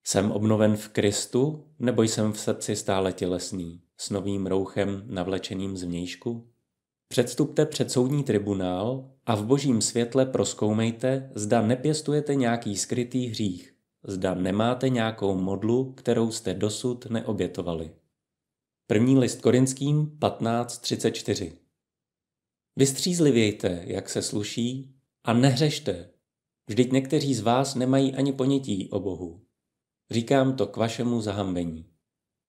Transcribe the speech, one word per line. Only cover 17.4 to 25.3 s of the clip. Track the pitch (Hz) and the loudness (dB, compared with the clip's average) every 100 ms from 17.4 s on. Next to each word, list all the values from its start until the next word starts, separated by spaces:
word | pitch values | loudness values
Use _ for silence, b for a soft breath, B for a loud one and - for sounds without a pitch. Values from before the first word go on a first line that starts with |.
| 90 - 87 82 80 - _ _ _ _ _ _ _ _ - | -2 -4 -6 -6 -8 -14 _ _ _ _ _ _ _ _ 0
První | 107 123 135 | 4 6 6
list | 120 - | 4 2
Korinským | 117 123 131 - 139 151 151 - | 4 6 4 2 0 0 0 0
patnáct | 101 - 113 117 120 - | -2 0 -2 0 -2 -6
třicet | - 110 113 | -6 0 0
čtyři. | - - 98 87 - _ _ _ _ _ _ _ _ _ _ _ - | -2 -4 -4 -4 -12 _ _ _ _ _ _ _ _ _ _ _ 2
Vystřízlivějte, | 135 135 185 175 147 120 107 101 98 87 87 | 2 2 -2 4 4 6 4 2 -2 -2 -4
jak | 92 - | -6 -4
se | - | -6
sluší, | - 104 101 - 120 131 131 _ _ _ | -4 -4 -4 -4 -4 -4 -12 _ _ _
a | - | 0